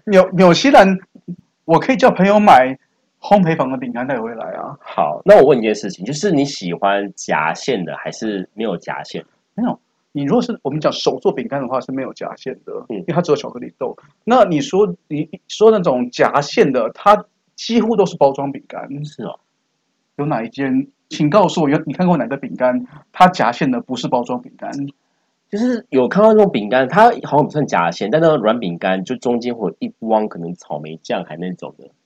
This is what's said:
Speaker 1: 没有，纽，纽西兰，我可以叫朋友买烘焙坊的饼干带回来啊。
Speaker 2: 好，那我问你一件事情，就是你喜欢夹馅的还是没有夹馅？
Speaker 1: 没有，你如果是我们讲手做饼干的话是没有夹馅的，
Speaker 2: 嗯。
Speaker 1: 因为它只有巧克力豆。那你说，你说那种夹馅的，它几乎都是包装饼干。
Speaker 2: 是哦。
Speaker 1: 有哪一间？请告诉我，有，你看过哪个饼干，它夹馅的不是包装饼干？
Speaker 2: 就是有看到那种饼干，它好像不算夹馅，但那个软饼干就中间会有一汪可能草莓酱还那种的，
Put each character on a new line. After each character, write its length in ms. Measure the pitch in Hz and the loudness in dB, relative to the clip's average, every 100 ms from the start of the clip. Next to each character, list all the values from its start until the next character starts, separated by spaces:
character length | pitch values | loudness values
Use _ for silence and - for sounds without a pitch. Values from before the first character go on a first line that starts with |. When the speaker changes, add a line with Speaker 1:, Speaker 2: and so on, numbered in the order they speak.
Speaker 1:
没 120 | - 190 | 2 4
有， 60 | |
纽， 60 | 185 | 4
纽 200 | 180 180 | 4 4
西 200 | 165 277 | 6 6
兰， 260 | 277 190 185 - - - 180 _ _ | 8 6 2 -6 -20 -18 -18 _ _
我 140 | - 165 | 0 0
可 140 | - | 2
以 40 | 262 | 2
叫 140 | 254 | 4
朋 160 | - 196 | 4 4
友 140 | 208 | 4
买 360 | 208 135 131 131 _ _ _ _ | 8 6 6 -2 _ _ _ _
烘 200 | - 202 | 2 2
焙 120 | 165 156 | 4 0
坊 140 | 131 | -2
的 80 | 131 | -4
饼 140 | 127 | -6
干 120 | 120 | -6
带 160 | 131 123 | -6 -6
回 140 | 113 | -6
来 100 | 113 82 | -10 -12
啊。 220 | - - 139 | -10 -12 -14
Speaker 2:
好， 420 | - - 76 - | -8 -4 -2 0
那 160 | - 202 | 8 8
我 60 | 156 | 8
问 100 | 127 | 6
你 60 | |
一 20 | 110 | 2
件 60 | |
事 160 | 104 101 | -2 -6
情， 160 | 90 | -10
就 80 | 101 | -8
是 200 | 147 208 | -4 0
你 120 | 147 | 0
喜 300 | 139 - 90 | 0 -4 -8
欢 340 | 82 98 101 101 | -2 0 0 -4
夹 400 | - - 78 78 | -10 -4 -2 -2
馅 300 | 85 - 113 | -4 -4 -4
的 120 | 80 69 | -4 -8
还 140 | 80 | -12
是 380 | - 110 98 90 | -8 -6 -6 -8
没 100 | 107 | -8
有 120 | 110 87 | -6 -6
夹 280 | - 67 | -8 -12
馅？ 200 | - 85 - _ _ | -12 -14 -14 _ _
Speaker 1:
没 80 | - | -6
有， 160 | 226 - _ _ _ | -6 -6 _ _ _
你 140 | 143 | -6
如 80 | 143 | -2
果 100 | 240 | 0
是 160 | 240 202 | -2 -6
我 60 | 139 | -6
们 120 | 156 | -4
讲 100 | 151 | -2
手 260 | - - 131 | -2 -4 -2
做 100 | 196 | -2
饼 140 | 135 117 | -4 -6
干 160 | 139 | -6
的 60 | 120 | -6
话 120 | 127 | -6
是 120 | 123 | -6
没 100 | 135 | -8
有 100 | 131 | -10
夹 220 | - - | -10 -14
馅 180 | - 135 - - | -12 -12 -14 -12
的， 60 | - - | -14 -10
Speaker 2:
嗯。 80 | 104 | -8
Speaker 1:
因 80 | 90 | -4
为 80 | |
它 80 | 165 | -2
只 80 | 170 | 0
有 60 | 143 | -2
巧 120 | 120 | -4
克 120 | 123 | -12
力 120 | 123 - | -16 -10
豆。 180 | 120 - _ _ | -10 -10 _ _
那 180 | - 247 | 0 2
你 180 | 190 151 | 4 0
说， 320 | 135 190 208 175 - | 0 0 0 -2 -8
你 240 | 151 151 - - | -8 -8 -12 -16
说 240 | - 214 | 0 2
那 80 | 220 | 2
种 320 | 165 123 123 | 0 -2 -4
夹 300 | - 123 123 | 0 0 0
馅 320 | 143 - 165 | 0 0 0
的， 180 | 127 113 | 0 -4
它 320 | - 202 208 - _ _ | 0 2 2 0 _ _
几 260 | - - 233 | -14 -4 0
乎 140 | 220 | 2
都 100 | 208 | 2
是 120 | 185 165 | 0 2
包 160 | 139 | 0
装 180 | 135 139 | 2 -6
饼 100 | 139 - | -8 -14
干。 160 | 92 - 143 | -14 -12 -12
Speaker 2:
是 180 | 147 - | -12 -12
哦。 160 | 95 - _ _ _ _ _ _ _ - | -12 -12 _ _ _ _ _ _ _ -8
Speaker 1:
有 100 | 147 | -4
哪 160 | 120 | -4
一 60 | 113 | -6
间？ 400 | - 139 131 139 _ _ | -6 -2 -2 -4 _ _
请 200 | - 147 | -2 2
告 200 | 202 175 | 4 2
诉 140 | 185 | 2
我， 60 | 147 | 0
有， 80 | 156 156 | 0 -2
你 60 | |
看 140 | - 180 | -2 0
过 100 | 170 | 0
哪 80 | 117 | -2
个 100 | 139 | -6
饼 180 | 127 - | -8 -2
干， 300 | 127 127 123 - _ | -2 -2 -6 -16 _
它 160 | - 180 | 2 2
夹 240 | 180 117 | 4 -2
馅 180 | 123 143 | 0 -2
的 120 | 120 | -2
不 160 | - 123 | -6 -8
是 100 | 139 | -4
包 160 | 123 | -4
装 180 | 120 123 | -4 -8
饼 120 | 127 - | -10 -16
干？ 140 | 110 135 143 - _ _ _ _ _ | -12 -10 -10 -14 _ _ _ _ _
Speaker 2:
就 80 | 202 | -4
是 260 | 247 233 - | -2 -2 -2
有 180 | 131 120 | 0 0
看 160 | 190 | 4
到 100 | 220 | 6
那 80 | 220 | 6
种 120 | 196 | 4
饼 160 | 113 104 | 2 0
干， 200 | 127 127 | 0 2
它 220 | 175 233 240 | 4 4 4
好 140 | - 147 | 0 0
像 60 | |
不 60 | 147 | 0
算 160 | 151 135 | -2 -2
夹 240 | 92 85 | 0 0
馅， 180 | 87 - | -2 -2
但 120 | 151 | 2
那 80 | 165 | 2
个 80 | 151 | 2
软 200 | 107 120 | 2 0
饼 180 | 98 85 | -4 -4
干 240 | 95 95 | -4 -4
就 120 | 92 123 | -4 -6
中 240 | 123 120 | -4 -4
间 120 | 123 | -4
会 160 | 117 95 | -6 -6
有 80 | - | -6
一 120 | 117 - 113 | -10 -10 -2
汪 220 | 110 107 | -2 -2
可 100 | - | -6
能 160 | 85 | -12
草 240 | 90 - 76 | -12 -12 -12
莓 180 | 78 82 | -12 -14
酱 220 | - 107 | -8 -8
还 120 | 87 80 | -8 -10
那 140 | 90 | -8
种 200 | 90 71 - | -8 -14 -16
的， 80 | 69 _ | -20 _